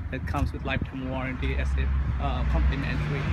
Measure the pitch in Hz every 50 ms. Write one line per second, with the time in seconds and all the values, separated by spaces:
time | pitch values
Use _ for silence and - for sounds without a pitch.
0 | - - 131 131 - - - 143 135 127 - 127 - 135 135 131 - - 135 135
1 | 131 127 131 131 127 131 127 131 135 135 135 135 131 127 - 135 139 135 - -
2 | - - - - 143 139 - 127 127 - - 156 - 147 139 135 - - - 147
3 | - 147 143 139 - -